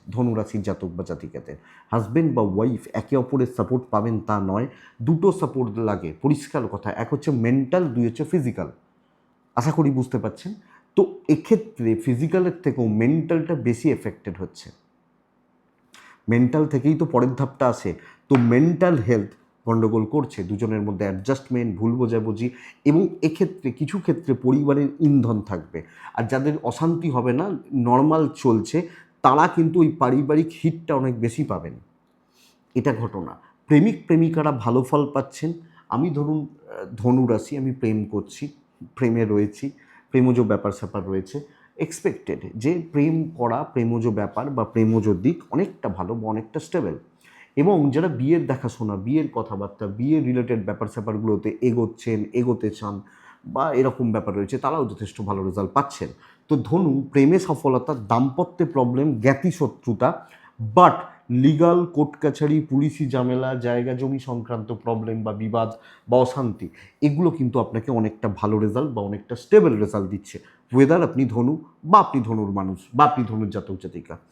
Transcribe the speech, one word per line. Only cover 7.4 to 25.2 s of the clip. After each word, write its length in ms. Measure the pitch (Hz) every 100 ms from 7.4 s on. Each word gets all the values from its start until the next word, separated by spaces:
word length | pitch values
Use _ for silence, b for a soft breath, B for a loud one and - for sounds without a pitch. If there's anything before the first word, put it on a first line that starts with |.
| 113 135 131 180 170
দুই 180 | 117 117
হচ্ছে 180 | 117
ফিজিক্যাল। 480 | 156 180 123 - 78 - _ _ _ _ _ _ _ -
আশা 140 | 139
করি 200 | 156 143
বুঝতে 280 | 131 123 120
পারছেন। 360 | 107 - 180 214 b b b -
তো 240 | - - -
এক্ষেত্রে 680 | 156 - 220 220 - 113
ফিজিক্যালের 680 | 110 131 120 156 185 180 175
থেকেও 240 | 147 135 117
মেন্টালটা 680 | 107 117 160 156 170 160
বেশি 360 | 160 117 117 160
এফেক্টেড 480 | 120 107 - - 90
হচ্ছে, 320 | 90 - - - _ _ _ _ _ _ _ _ _ _ _ B B B -
মেন্টাল 380 | 117 123 156 151
থেকেই 280 | 139 139
তো 120 | 156 156
পরের 280 | 120 123
ধাপটা 340 | 127 131 - 131
আসে। 260 | 110 98 - B B -
তো 80 | 135
মেন্টাল 600 | 120 120 165 170 180 156
হেলথ 320 | 107 117 98 - _ _ -
গন্ডগোল 380 | 113 110 110
করছে, 400 | 110 151 127 -
দুজনের 380 | 90 101 110 110
মধ্যে 220 | 104 95
অ্যাডজাস্টমেন্ট, 720 | 101 95 101 135 - 123 117 92
ভুল 140 | 113
বোঝাবুঝি, 580 | 123 117 113 110 104 123 B B B
এবং 240 | 143 156 196 -
এক্ষেত্রে 480 | 156 156 185 - 131
কিছু 280 | 120 151 202
ক্ষেত্রে 360 | 175 170 -
পরিবারের 540 | 123 123 135 143 139 143 -
ইন্ধন 400 | 156 139